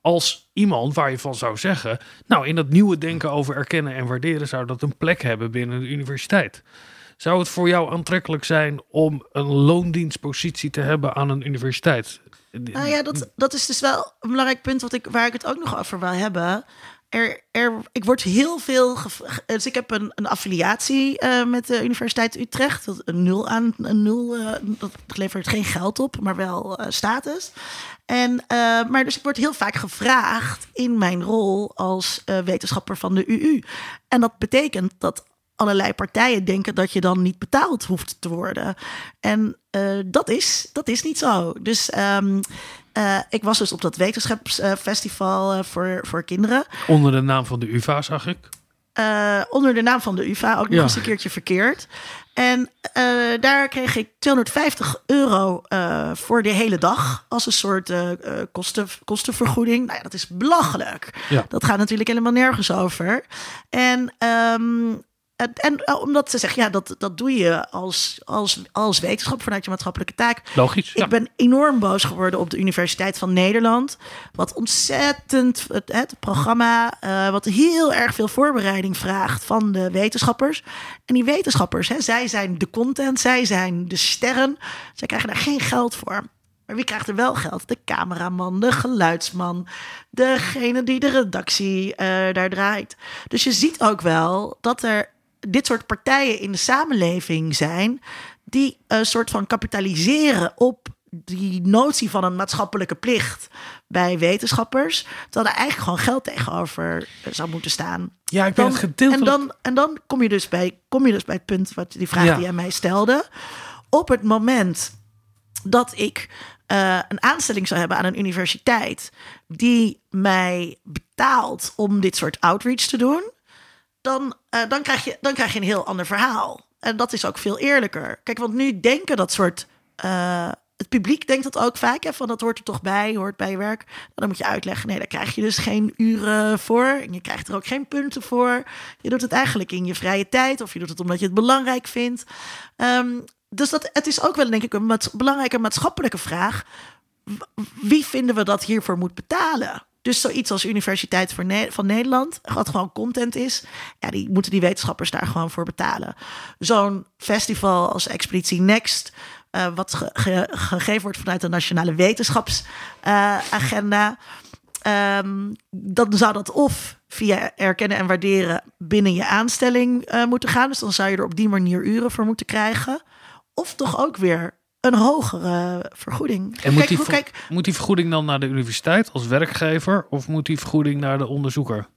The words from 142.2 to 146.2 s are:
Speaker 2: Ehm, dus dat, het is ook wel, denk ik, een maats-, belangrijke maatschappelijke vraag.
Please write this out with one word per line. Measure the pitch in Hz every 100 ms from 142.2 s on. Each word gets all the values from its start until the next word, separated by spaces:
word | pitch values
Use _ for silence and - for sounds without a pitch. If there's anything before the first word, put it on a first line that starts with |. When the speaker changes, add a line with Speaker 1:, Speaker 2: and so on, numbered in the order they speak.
| - - - - - _
Speaker 2:
Ehm, | 247 247 247 240 - _ _
dus | 196 277
dat, | 311 -
het | - 294
is | -
ook | - 349
wel, | 262
denk | 220
ik, | 226
een | 202 220
maats-, | 226 -
belangrijke | 220 254 277 262 240
maatschappelijke | 220 - - - 277
vraag. | 180